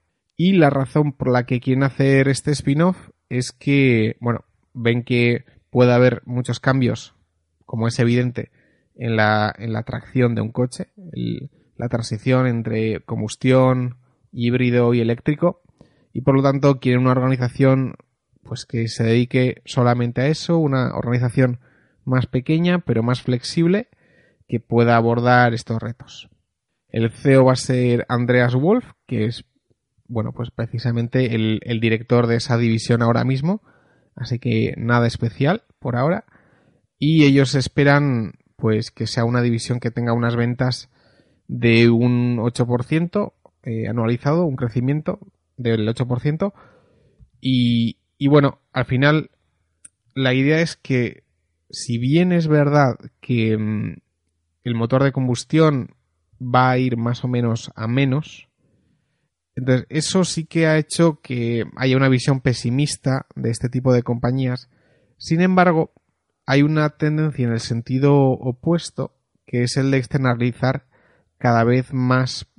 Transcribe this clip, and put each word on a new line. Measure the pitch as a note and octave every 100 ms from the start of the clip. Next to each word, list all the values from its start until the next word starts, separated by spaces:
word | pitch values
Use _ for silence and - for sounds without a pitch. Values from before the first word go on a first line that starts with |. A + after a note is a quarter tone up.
| _ _ _ -
Y | F3
la | F#3+ D3
razón | C#3 C3 D3+ D3+
por | - B2+
la | B2 B2
que | B2
quieren | C3 C3
hacer | C#3 - C#3 C3+ C3+
este | C3 -
spin-off | C#3+ - C#3+ F3 F#3 - - -
es | B2 B2+
que, | - - C#3 C3+ A#2 A2 A#2
bueno, | A#2+ A2 - _ _
ven | - A#2 A#2+
que | A#2 B2 A#2+ A#2+ - _ _
puede | A#2+ B2
haber | B2 B2+ A#2+ -
muchos | B2 B2 A#2
cambios, | - C3 A#2+ A2 - _ _ _ _ _ _
como | A#2 A2+
es | -
evidente, | A#2+ A#2+ B2 A#2+ - _ _ _ _ -
en | A#2 A2+
la, | G#2+ G#2+ G#2+ -
en | A2+
la | A2
tracción | A2+ - - B2+ B2 A2+
de |
un | G#2+
coche, | B2 B2 - F#3 - F3+
el, | B2+ A#2+ A#2 C3+ _ _ -
la | A#2+
transición | A#2+ A#2 A2 - B2+ B2+
entre | A#2 A2+ A2+ A2 G2+
combustión, | - A#2 G#2+ - B2+ B2+ C3 B2+ B2 B2 _ _ _
híbrido | A#2+ A#2 B2 B2 A#2+ A#2+
y | A#2+
eléctrico, | A2+ A#2 - D3+ E3+ - _ _ _ _ _
y | -
por | B2+ C3+
lo |
tanto | C#3 C#3 C#3+ C3+
quieren | C3 B2
una | B2+
organización, | B2+ B2+ C3 B2 - C3+ C3 C3 - _ _ _ _
pues, | - A2+ -
que | A#2 A2+
se | -
dedique | A2+ A#2 B2 C3 B2+ - -
solamente | - A#2+ A#2+ A#2+ A#2
a | C3+
eso, | D#3 - E3+
una | D#3 C3 B2+ -
organización | A#2+ A#2+ B2 B2 B2+ A#2+ _ _ _ _ -
más | B2+ A#2
pequeña, | B2+ B2 D#3+ F3 F3+
pero | - A#2
más | A#2 B2+
flexible, | - B2 - - E3+ G3 B3 _ _ _ _ _ -
que | A#2
pueda | - A#2 A#2 A#2
abordar | A2+ A#2 A#2+ B2 A#2+
estos | A2+ - A2+
retos. | A2 A#2+ - - - _ _ _ _ _ _
El | - A2+
C | - C#3+
E | C3+
O | C3
va |
a | B2+
ser | - B2+ B2 A#2+ -
Andreas | B2 B2 B2 B2 B2+
Wolf, | D3+ A#3+ - _ -
que | A#2 G#2+
es, | A#2 - _ _ _ _ _ -
bueno, | A#2+ A2
pues | B2+ A#2+
precisamente | - A#2 A#2+ B2 A#2 A#2 C3 B2 A2+
el, | A2 A2
el | - A#2
director | A2+ A2 A#2+ A#2+ A#2
de | A#2
esa | - A#2+
división | A#2+ A2+ - A#2
ahora | A#2 A#2 A#2+
mismo, | C3 D3+ G#3+ _ _ _ _ _ -
así | B2 A#2+
que | A#2+ A2+ A2 -
nada | A2+ A#2+ A#2
especial | - B2+ - C3+ G#3 _ _
por | C#3 A#2+
ahora, | C#3 G3 - _ _ _ _ _ _ -
y | D3 D#3+ C#3+
ellos | C#3 C3
esperan, | C#3+ B2 - C#3+ C#3+ C#3+ A#2+ G#2 - _ -
pues, | A2+ G#2+ A2+
que | - A2
sea | - A#2
una | B2
división | A#2+ A#2 - B2
que | A#2+
tenga | A#2 A#2+
unas | A#2 A#2+ A#2
ventas | A#2+ A#2+ B2+ B2 - _ _ _ _ _ -
de | B2 A#2+ A2+ A#2
un | A#2 B2 B2 B2 A#2+
ocho | A#2 - A#2+
por | B2 B2
ciento, | D#3+ E3+ G#3 G#3 - _ _
eh, | - A2+ G#2+
anualizado, | A#2 A2+ B2 C#3+ D#3+ F3
un | C3
crecimiento | B2 B2 B2+ D3 D3+ G3 - _ _ -
del | A#2 A2+ G#2+
ocho | A#2 B2
por | B2
ciento, | D3 D#3 G3+ - - _ _ _ _ _ _ _
y, | C3 B2+ A#2+ A#2 A#2 - _ -
y | C#3
bueno, | D3 C#3 - _
al | - B2
final | B2+ C#3+ D3+ C#3+ _ _ _ _ _ - _ _ -
la | C3
idea | B2+ C#3 D#3
es | E3 -
que, | - C3 A#2 - _ _ _ _ _
si | - - A#2
bien | B2 D#3 F3+
es | F3 D#3+
verdad | D3+ C#3+ D3 C3+ - - _
que, | - A#2+ A2 A2
mm, | G#2+ G#2+ A2 - _ _ _ _ _ _
el | B2 A#2
motor | A2+ C3
de | C#3
combustión | C3+ B2+ A#2+ - D#3+ D#3+ C#3 A2 _ _ _ _ -
va | B2+ B2+ B2+
a | B2+
ir | B2+ A#2
más | A#2 A#2+
o | B2
menos | B2 A#2 A2+ - -
a | A2
menos, | B2+ C#3 C3 D#3 - - _ _ _ _ _ _ _ _ _ _ -
entonces | B2+ B2+ -
eso | D#3 D3+ F#3+
sí | F3 - D#3+
que | E3 D#3+
ha | D#3
hecho | D3 - E3 D3+
que | - B2 A#2 A#2 G2+ -
haya | C3 C3
una | C3+
visión | C3 C3+ C3+
pesimista | C3+ A#2+ A#2+ B2+ D3 - - C3 - -
de | B2
este | A#2 B2
tipo | B2+ C3
de | B2
compañías. | A2+ A#2+ B2 C3 C3 B2+ - _ _ _ _ _
Sin | - E3
embargo, | F#3 F#3 F3+ D#3+ D#3+ _ _ _ _ _ -
hay | C3+
una | D3 D#3 D3+
tendencia | - D3+ D3+ D#3 C#3 B2
en |
el | A2+
sentido | - A#2 A2+ C3 C#3+ C#3+
opuesto, | C3+ B2+ B2+ B2 - E3+ - - C3+ _ _ _ _
que | B2
es | A#2+ C#3+
el | C3+
de | C3+
externalizar | B2 C#3+ C3 A#2+ B2 A#2+ B2+ C3 - _ _ _ _ _
cada | B2 A#2
vez | A#2 B2 B2
más | C3+ B2+ B2+ C3 - -